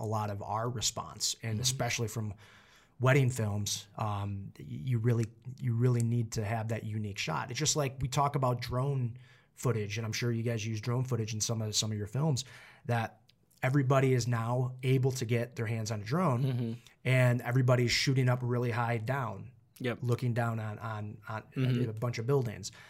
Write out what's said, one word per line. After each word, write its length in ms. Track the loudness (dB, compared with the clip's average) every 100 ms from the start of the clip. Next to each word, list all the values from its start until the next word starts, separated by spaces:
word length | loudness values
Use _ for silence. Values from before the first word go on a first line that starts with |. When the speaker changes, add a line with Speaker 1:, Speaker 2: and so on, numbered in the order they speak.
Speaker 1:
a 40 |
lot 260 | -2 0 0
of 120 | -4
our 260 | -4 -2 -2
response, 680 | -2 -4 -4 -10 -4 -4 -4
and 80 | -4
Speaker 2:
Mm-hmm. 80 | 0
Speaker 1:
especially 460 | 0 0 -2 -2 -4
from 260 | -4 -6 -8 -16 -20 -20 -20 _ 2
wedding 300 | 6 6 6
films, 560 | 2 0 0 -2 -4 -8 -4
um, 560 | -2 -2 -2 -4 -8 -12
y-, 80 | -10
you 300 | -6 -2 2
really, 260 | 4 2 0 -4 -16 -6
you 140 | -2
really 300 | 2 4 4
need 280 | 2 2 0
to 120 | -2
have 240 | -2 -2 -2
that 160 | -4
unique 320 | -4 -4 -4 -4
shot. 340 | -4 -4 -4
It's 80 | -2
just 160 | 0
like 220 | 0 0 -2
we 60 | -2
talk 280 | 2 2 2
about 240 | 0 0
drone 560 | -2 -2 0 0 -2 -6 -18 -20 _
footage, 420 | -4 0 0 -2 -4
and 80 | -4
I'm 60 |
sure 180 | -2 0
you 120 | 0
guys 240 | 0 -2 -2
use 160 | -4
drone 220 | -2 -2
footage 280 | 0 -2 -2
in 80 | -4
some 220 | -2 -2
of, 120 | -2
some 160 | -2 -2
of 40 | -2
your 100 | -4
films, 380 | 0 0 0 -4 -14 -20 -12
that 360 | -2 0 -2 -8 _ _ _ -4
everybody 500 | 2 2 4 4 6
is 160 | 4 2
now 440 | 0 0 0 -2 -2
able 300 | 2 4 4
to 120 | 0
get 320 | 0 0 0 -4
their 80 |
hands 260 | -4 -2 -4
on 120 | -4
a 20 |
drone, 380 | -2 0 2 2
Speaker 2:
Mm-hmm. 280 | 0 0 -2 -4 -12 _ 2
Speaker 1:
and 340 | 6 6 4
everybody's 500 | 2 2 4 4 4
shooting 380 | 2 2 4 4
up 120 | 2
really 280 | 0 0 0
high 280 | 0 0 -2
down, 500 | -2 -4 -4 -8 -12 -20 _ -6
Speaker 2:
Yep. 220 | -4 -2
Speaker 1:
looking 320 | 0 0 2
down 260 | 0 0 -2
on, 180 | -6 -6
on, 360 | -6 -6 -8 -10 -8
on 160 | -10 -6 -2
Speaker 2:
Mm-hmm. 320 | 2 2 0
Speaker 1:
a 60 |
bunch 240 | -2 -4 -2
of 80 | 2
buildings. 440 | 2 2 -4 -10 -14